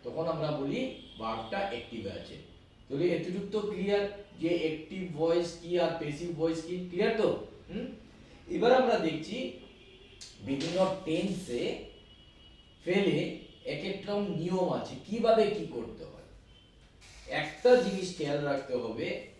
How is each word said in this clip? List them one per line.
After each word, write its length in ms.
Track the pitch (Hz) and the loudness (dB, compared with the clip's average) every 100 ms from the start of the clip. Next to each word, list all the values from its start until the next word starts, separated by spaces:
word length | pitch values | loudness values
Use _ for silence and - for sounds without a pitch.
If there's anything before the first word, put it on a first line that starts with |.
তখন 220 | 165 151 165 | -6 -2 -2
আমরা 240 | 156 151 | 0 0
বলি 520 | 139 139 226 262 - - - | 0 0 -2 -2 -6 -16 -8
ভার্বটা 400 | 220 220 - 196 | -4 -4 -4 -2
অ্যাক্টিভে 520 | 196 - - 113 98 | -2 -4 -8 -8 -6
আছে। 260 | - - 69 - - - - - | -8 -12 -16 -18 -20 -20 -20 -6
তাহলে 200 | 143 180 | 0 2
এতটুকু 380 | 170 175 196 - | 2 0 -4 -2
তো 80 | 214 | -2
ক্লিয়ার 640 | 202 180 196 202 202 - - - | -2 -2 2 2 2 -6 -16 -4
যে 80 | 165 | 0
অ্যাক্টিভ 640 | 175 156 156 - 190 170 147 | 2 0 -4 -8 -8 -6 0
ভয়েস 420 | 165 175 175 - | 2 4 2 -6
কি 180 | 170 175 | -2 2
আর 100 | 165 165 | 2 0
প্যাসিভ 380 | 147 147 175 151 | -4 -6 -6 0
ভয়েস 280 | 165 165 | 0 0
কি, 220 | 170 180 180 | -4 -6 -4
ক্লিয়ার 280 | 175 226 220 | 0 2 4
তো? 300 | 185 - - - - | 2 0 -6 -16 -10
হুম? 160 | 214 - - - - - - - | -8 -8 -12 -20 -20 -20 -20 -6
এবার 340 | 180 233 262 | 2 8 8
আমরা 160 | 233 208 | 8 4
দেখছি 540 | 160 147 - 233 - - - - - - - - - - | 2 -2 -6 -6 -6 -8 -18 -20 -20 -20 -20 -20 -20 -14
বিভিন্ন 560 | 104 135 160 180 185 - | -4 -2 0 2 2 0
টেন্সে 720 | 156 170 190 180 - 123 175 - - - - - - - - - - - | -2 0 0 -4 -4 -2 -2 -4 -12 -20 -20 -20 -20 -20 -20 -20 -20 -10
ফেলে 540 | 170 190 185 147 - - - - | 0 4 4 2 0 -6 -14 -16
এক 200 | - 147 | -8 -6
এক 260 | 196 - 202 | -4 -6 -4
রকম 240 | 208 196 | -2 0
নিয়ম 380 | 151 175 185 175 | -2 0 2 2
আছে, 220 | 127 - - - | 0 -4 -10 -6
কিভাবে 400 | 226 226 220 202 | 2 6 6 6
কি 200 | - - | 2 -4
করতে 380 | 120 113 - | -6 -8 -12
হয়। 180 | - - - - - - - - - - - - - | -16 -16 -20 -20 -20 -20 -20 -20 -20 -20 -20 -20 -6
একটা 500 | - - - 247 247 | -4 -4 2 8 8
জিনিস 400 | 202 185 180 - | 8 0 -4 -4
খেয়াল 280 | 143 143 | -2 0
রাখতে 320 | 143 135 - 123 | 0 -2 -2 -4
হবে 500 | 113 110 170 - - | -2 -4 -4 -4 -10